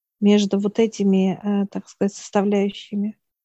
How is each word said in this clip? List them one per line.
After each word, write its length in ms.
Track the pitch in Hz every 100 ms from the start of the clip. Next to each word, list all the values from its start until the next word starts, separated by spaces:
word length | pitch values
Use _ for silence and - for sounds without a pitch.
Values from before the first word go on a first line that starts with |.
| _ -
Между 380 | 202 208 196 196
вот 200 | 202 226
этими, 600 | 226 - 196 190 190 -
э, 220 | 208 202 202
так 220 | 196 -
сказать, 240 | - 196
составляющими. 1040 | - - 208 202 202 202 - - 202 208 - _ _